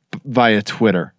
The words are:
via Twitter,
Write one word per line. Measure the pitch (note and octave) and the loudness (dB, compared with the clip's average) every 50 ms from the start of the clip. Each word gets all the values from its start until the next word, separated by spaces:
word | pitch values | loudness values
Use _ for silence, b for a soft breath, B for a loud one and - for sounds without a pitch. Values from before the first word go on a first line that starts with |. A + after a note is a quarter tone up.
| _ _ - - - | _ _ -16 -14 -10
via | - A2 B2 A#2+ A2+ G#2+ G#2 | -4 0 2 4 4 2 2
Twitter, | G2 - - - A#2 G#2+ F#2 F2+ E2 - _ | -2 -4 -4 -2 0 0 0 0 -4 -6 _